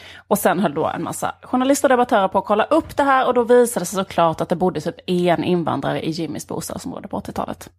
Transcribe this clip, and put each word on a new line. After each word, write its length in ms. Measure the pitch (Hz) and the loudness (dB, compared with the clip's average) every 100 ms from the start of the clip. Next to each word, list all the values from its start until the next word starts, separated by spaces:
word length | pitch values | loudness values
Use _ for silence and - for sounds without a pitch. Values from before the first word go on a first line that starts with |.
| - - - | -20 -18 -4
Och 100 | 196 | 0
sen 220 | 202 175 | 2 2
höll 140 | 185 | 0
då 140 | 147 135 | -2 -2
en 160 | - | -4
massa 320 | 170 - - - | -6 -6 -6 -8
journalister 460 | - 254 262 277 277 | -4 0 2 2 4
och 20 | |
debattörer 380 | 247 247 226 190 | 2 4 2 2
på 100 | 196 | 0
att 80 | - | 0
kolla 180 | 208 | 0
upp 340 | - 311 - - | 2 2 0 0
det 60 | |
här, 240 | 277 262 247 | 2 2 2
och 60 | |
då 100 | 247 | 0
visade 380 | 226 247 240 185 | 4 6 6 0
det 40 | 175 | -4
sig 120 | 190 | -4
såklart 440 | 190 - 170 156 | -2 2 2 2
att 80 | 165 | -2
det 60 | 170 | 0
bodde 260 | 185 156 | 0 -2
typ 140 | 165 - - | -6 -8 -2
en 360 | 180 175 156 | 0 2 2
invandrare 640 | - 175 151 131 143 143 160 | 2 0 0 -2 -4 -4 -4
i 40 | |
Jimmys 380 | 160 160 - - | -6 -6 -8 -8
bostadsområde 600 | - - - - - 196 | -10 -8 -10 -10 -12 -10
på 100 | 196 | -10
åttiotalet. 520 | - - - - - | -8 -6 -6 -8 -16